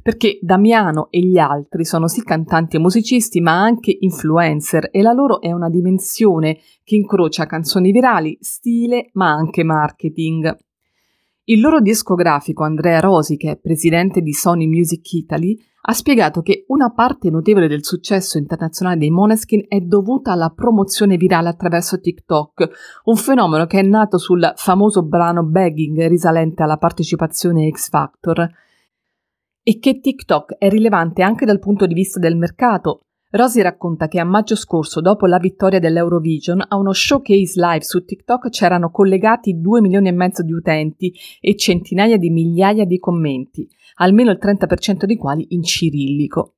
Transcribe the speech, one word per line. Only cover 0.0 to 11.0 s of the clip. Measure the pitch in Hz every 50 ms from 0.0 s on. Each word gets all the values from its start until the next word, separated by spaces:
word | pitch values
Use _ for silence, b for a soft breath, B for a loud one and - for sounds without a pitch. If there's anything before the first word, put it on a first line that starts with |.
Perché | _ 226 220 226 - 208 196 -
Damiano | - 170 185 190 202 226 233 220 202 170 151 156 - _
e | - 175
gli | 180 185 185
altri | 175 156 135 143 147 143 _ - 165 165
sono | - - 165 160
sì | 165 165 - -
cantanti | - 160 160 160 - 165 160 165 160 -
e | 156
musicisti, | 160 185 185 233 220 - 254 240 226 - - -
ma | 170 165 165 175
anche | 202 226 233 233 - - - -
influencer, | 190 185 160 - - 156 156 170 170 160 151 151 151 - - 160 - -
e | - 196 202
la | 226 240
loro | 254 285 269 202 180
è | - 170
una | 170 175 175 170
dimensione | 165 180 175 185 190 185 185 - - - 226 208 175 160 160 156 156 b b b b b b
che | - 214
incrocia | 208 202 208 202 190 175 156 - - 160
canzoni | - 170 160 165 - - 196 180 190
virali, | 202 240 269 254 226 175 156 156 - _
stile, | - - - - - 240 233 233 240 233 247 240 233 _ _
ma | 190 185 165
anche | 151 151 160 156 - - 165
marketing. | 160 160 151 151 151 - _ - 160 156 - 160 160 160 160 156 160 160 _ _ _ _ _ _ _ _ _